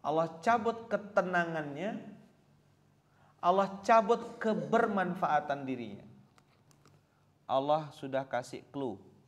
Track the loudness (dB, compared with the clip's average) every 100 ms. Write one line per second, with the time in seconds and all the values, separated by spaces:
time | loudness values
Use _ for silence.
0 | -2 0 -2 -2 0 2 2 -4 -4 -6
1 | -2 0 2 0 0 -2 -6 -6 -6 -8
2 | -12 -20 -20 _ _ _ _ _ _ _
3 | _ _ _ _ 2 4 2 -2 4 6
4 | 6 0 0 -4 -2 -2 2 2 4 2
5 | 0 0 2 2 0 -4 -4 -6 -8 -14
6 | -18 -20 -20 _ _ _ _ _ _ _
7 | _ _ _ _ _ 0 2 0 0 -10
8 | -6 -4 -2 -4 -6 -12 -12 -6 -6 -6
9 | -14 -20